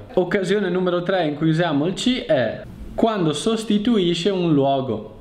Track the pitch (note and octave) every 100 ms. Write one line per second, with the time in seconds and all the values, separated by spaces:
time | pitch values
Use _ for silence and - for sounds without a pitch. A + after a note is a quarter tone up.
0 | - - F3+ G3+ F3+ G#3 F#3+ F3+ F3+ F3
1 | E3+ F#3+ D#3+ D3 D#3+ D#3+ F3 C#3 D#3+ F#3+
2 | B3 B3+ - G3+ A2+ - - - - -
3 | A3+ G#3+ D#3+ C#3+ A3 A3 - G#3 A3+ A3
4 | F3 E3+ G3+ F#3+ E3+ C#3+ C3+ C#3 B2+ G#2
5 | - -